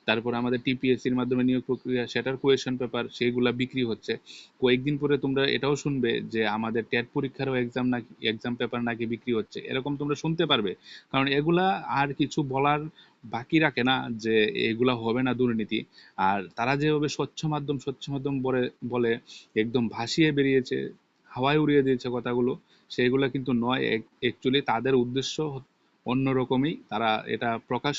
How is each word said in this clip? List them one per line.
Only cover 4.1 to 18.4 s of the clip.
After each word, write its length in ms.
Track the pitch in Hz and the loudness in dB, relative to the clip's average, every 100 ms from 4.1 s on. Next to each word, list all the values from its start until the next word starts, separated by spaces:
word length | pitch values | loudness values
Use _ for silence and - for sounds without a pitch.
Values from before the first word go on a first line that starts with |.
| 113 - - - _ | -6 -8 -20 -20 _
কয়েকদিন 360 | 127 127 135 147 | 2 4 2 -2
পরে 160 | 143 143 | 0 0
তোমরা 240 | 135 135 135 | 2 0 2
এটাও 280 | 123 131 143 | 2 0 0
শুনবে 340 | 151 139 120 120 110 | -2 0 0 0 -2
যে 100 | 113 110 | -2 0
আমাদের 360 | 107 113 113 | -2 -2 -4
টেট 220 | 107 120 120 | -2 -4 -2
পরীক্ষারও 420 | 143 135 - 135 | -4 -4 -4 -4
এক্সাম 320 | 127 120 127 127 | -2 -2 -2 0
নাকি, 220 | 123 113 - 113 | -2 -4 -6 -4
এক্সাম 240 | 110 123 120 | -4 -4 -4
পেপার 240 | 120 120 | -4 -2
নাকি 220 | 120 113 117 | -4 -4 -4
বিক্রি 260 | 117 - | -6 -2
হচ্ছে, 260 | 117 107 - | -2 -2 -10
এরকম 320 | - 127 135 139 | -6 -6 -4 -4
তোমরা 200 | 147 143 | -4 -2
শুনতে 280 | 160 165 160 | -2 0 2
পারবে। 260 | 135 101 - - - - | 2 0 -6 -12 -20 -4
কারণ 180 | 135 135 | 0 2
এগুলা 380 | 139 151 170 185 190 151 | 2 2 2 2 0 -2
আর 200 | 127 143 | -2 -2
কিছু 240 | 139 143 - | 0 -2 0
বলার 380 | 139 131 143 147 156 - - _ | -2 0 2 2 -2 -14 -20 _
বাকি 320 | 113 113 120 160 | -8 -8 0 2
রাখে 240 | 156 127 | 2 2
না 120 | 123 131 127 113 | 2 0 -2 -4
যে 180 | 113 110 107 - | 2 4 4 2
এগুলা 340 | 113 113 123 | -2 2 2
হবে 260 | 120 113 120 | 2 0 0
না 100 | 127 | 0
দুর্নীতি। 440 | 120 123 113 107 107 - - - - | 0 0 0 -2 -4 -6 -14 -16 -2
আর 200 | 95 101 90 | 0 0 -4
তারা 180 | - 117 143 | -4 -2 0
যেভাবে 320 | 151 151 147 | 2 0 0
স্বচ্ছ 320 | - 143 - | -2 -6 -4
মাধ্যম, 320 | 160 151 143 143 | -4 -2 -2 -4
স্বচ্ছ 260 | - 131 - | -6 -8 -8
মাধ্যম 240 | 143 139 139 | -6 -4 -2